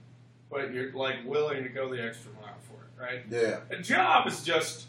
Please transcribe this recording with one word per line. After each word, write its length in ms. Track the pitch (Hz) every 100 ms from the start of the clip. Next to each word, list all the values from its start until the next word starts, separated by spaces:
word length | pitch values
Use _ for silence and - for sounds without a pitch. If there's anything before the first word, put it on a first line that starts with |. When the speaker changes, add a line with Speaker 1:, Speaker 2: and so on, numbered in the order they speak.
| - - - - -
Speaker 1:
but 220 | 139 131
you're, 180 | 123 131
like, 320 | 131 131 131
willing 380 | 120 151 151 139
to 80 | 127
go 180 | 127 131
the 160 | 127 117
extra 240 | 113 -
mile 220 | - - - -
for 160 | -
it, 180 | - -
right? 220 | 123 123 107
Speaker 2:
Yeah. 300 | 117 113 104 -
Speaker 1:
A 100 | 175
job 480 | 175 302 - 160 -
is 140 | -
just 440 | 165 160 - -